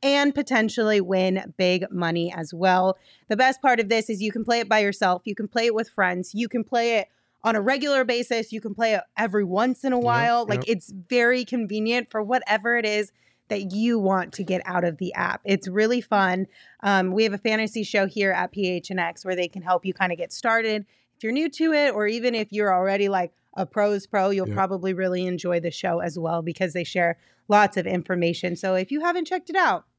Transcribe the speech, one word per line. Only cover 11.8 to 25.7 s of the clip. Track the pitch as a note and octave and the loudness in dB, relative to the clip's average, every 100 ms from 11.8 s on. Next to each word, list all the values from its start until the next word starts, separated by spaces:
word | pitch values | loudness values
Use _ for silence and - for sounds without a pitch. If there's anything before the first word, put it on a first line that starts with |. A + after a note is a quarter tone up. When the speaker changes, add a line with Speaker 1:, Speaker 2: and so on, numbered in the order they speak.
| G#3+ A#3+ A#3 | 0 -2 -2
Speaker 1:
for | A3 | -6
whatever | G#3 B3+ G3+ G#3 G#3+ A#3+ | 0 -2 0 0 2 0
it | |
is | A3 G#3 G#3 _ _ _ _ | 2 -2 -4 _ _ _ _
that | G#3 G3 | -6 -4
you | G3 A#3 A#3 | 0 2 2
want | F#3+ F#3+ E3+ | 2 2 0
to | - | -6
get | F3 F#3 | -4 -4
out | F#3 F#3 | -2 -2
of | F3 D#3+ | -2 -2
the | F#3 | -6
app. | - F#3 - | -4 -4 -4
It's | - G3 - | -2 -2 0
really | F#3 A3 B3 | 0 0 0
fun. | A#3+ G#3 F#3+ F#3 F#3+ - - _ | 0 2 2 2 -4 -8 -20 _
Um, | G3+ G3 F#3 | 0 2 2
we | F#3 | 2
have | A3 | 0
a | G3 | 0
fantasy | A3+ A3 A3 A3 | -2 0 -2 -4
show | G#3 G#3+ G3 | -2 0 0
here | G3+ G3 | 0 0
at | F3+ F3+ | 0 -2
P | - F#3 | -2 -2
H | F3+ - | -2 -4
N | F#3 | -4
X | E3+ E3+ | -4 -6
where | F#3 F3+ | -6 -2
they | F3 | -2
can | G3 | -4
help | E3+ F3+ | 0 0
you | F#3+ | 0
kinda | F3 F#3 E3+ | -2 -2 -2
get | E3+ | -8
started. | - A#3+ A3+ A3+ G#3+ G3+ _ _ _ | -4 0 0 0 -2 -4 _ _ _
If | |
you're | A3 | -4
new | B3+ D#4+ | -2 -2
to | - D#4+ | 0 0
it, | D4+ C#4+ | 2 2
or | G#3 G#3 | 2 0
even | A#3 A#3+ | 0 -2
if | A#3 G#3+ | -2 -4
you're | G3+ G#3 | 0 2
already, | F3+ F#3 G3 G3+ | 2 2 2 2
like, | G3 F3 _ _ | 2 -2 _ _
a | - F3+ | -8 -4
pro's | - G#3 G#3 G3 | 0 2 0 -2
pro, | G3+ F#3+ | 0 2
you'll | G3+ F#3 | 0 -2
Speaker 2:
Yeah. | |
Speaker 1:
probably | - F#3+ F#3+ F#3 | -2 -2 -2 -4
really | F3+ F#3 F3+ F#3 | -2 -2 -2 -2
enjoy | F3+ F3 F3 | -4 -2 -2
the | E3+ | -2